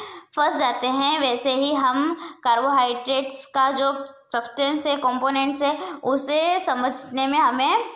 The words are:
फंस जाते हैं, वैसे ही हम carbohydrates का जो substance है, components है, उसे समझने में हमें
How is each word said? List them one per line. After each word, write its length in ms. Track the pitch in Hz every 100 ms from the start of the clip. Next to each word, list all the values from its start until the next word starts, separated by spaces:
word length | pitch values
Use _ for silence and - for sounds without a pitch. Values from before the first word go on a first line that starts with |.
| 427 - - -
फंस 220 | 302 285
जाते 300 | 262 247 247
हैं, 320 | 269 277 311
वैसे 340 | 269 240 269
ही 200 | 262 285
हम 440 | 294 269 262 302 339 - -
carbohydrates 1000 | 254 233 269 269 247 240 254 262 269 - -
का 260 | 277 269
जो 340 | 262 269 277 277 - _
substance 520 | 240 233 - 277 302 302
है, 100 | 285
components 680 | 262 247 262 269 277 285
है, 180 | 285 302 370 311
उसे 560 | - 269 277 302 330 359
समझने 680 | 359 247 262 - - 254 269
में 120 | 285
हमें 460 | 277 254 277 415 466